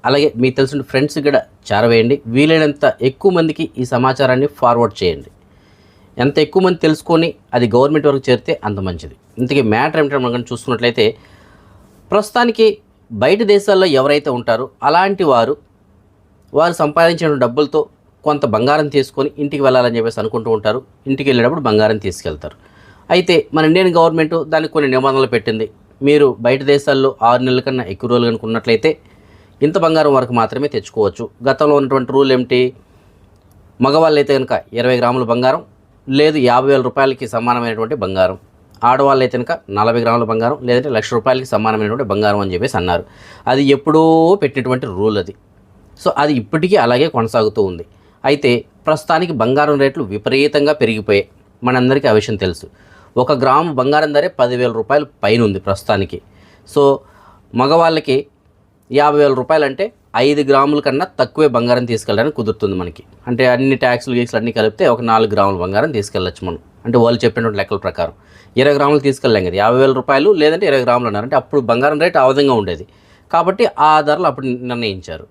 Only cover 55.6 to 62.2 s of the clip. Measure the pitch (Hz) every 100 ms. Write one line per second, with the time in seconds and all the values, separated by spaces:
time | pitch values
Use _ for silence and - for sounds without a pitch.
55.6 | 101 98 - 101 95 - _ _ _ _
56.6 | - 147 139 135 _ _ _ _ _ 113
57.6 | 135 165 165 160 147 131 - _ _ _
58.6 | _ _ _ 135 147 147 143 131 123 160
59.6 | 143 135 214 _ _ 113 135 147 135 135
60.6 | 143 147 143 135 185 - 127 - 151 120
61.6 | 120 123 120 110 - 104